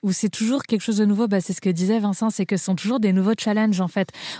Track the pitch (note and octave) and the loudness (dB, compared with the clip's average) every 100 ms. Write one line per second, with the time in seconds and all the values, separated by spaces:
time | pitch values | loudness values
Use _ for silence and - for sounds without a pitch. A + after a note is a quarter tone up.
0 | G3+ F#3 G#3 - A3 C#4 - G#3+ - G#3 | -2 0 -2 0 0 0 0 -2 0 2
1 | G#3 G3+ A#3 G3 - F3+ F#3+ E3+ F#3 A3+ | 2 2 2 0 0 -2 -2 0 2 2
2 | G#3 F#3 A3 - F3+ F#3 - F3+ G3 B3+ | 0 0 0 -2 -2 -2 0 -2 -2 0
3 | G#3 F#3 F#3+ A3 A3 G#3 A3 F#3 F3+ G3+ | 2 2 2 0 0 2 2 2 0 -2
4 | F#3 - - - | -4 -6 -14 -8